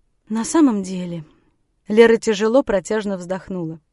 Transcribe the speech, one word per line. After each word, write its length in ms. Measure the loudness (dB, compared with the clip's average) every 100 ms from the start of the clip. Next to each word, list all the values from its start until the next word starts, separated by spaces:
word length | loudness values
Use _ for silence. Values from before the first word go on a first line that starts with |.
| _ _ -10
"На 160 | -8
самом 380 | -2 2 2 2
деле..." 420 | -4 -8 -8 -10 -14 _ _ _ _ _ 0
Лера 280 | 6 6 6
тяжело, 460 | 0 -2 0 0
протяжно 540 | 0 -2 -2 -4 -4 -8
вздохнула. 640 | -8 -10 -8 -8 -8 -12 _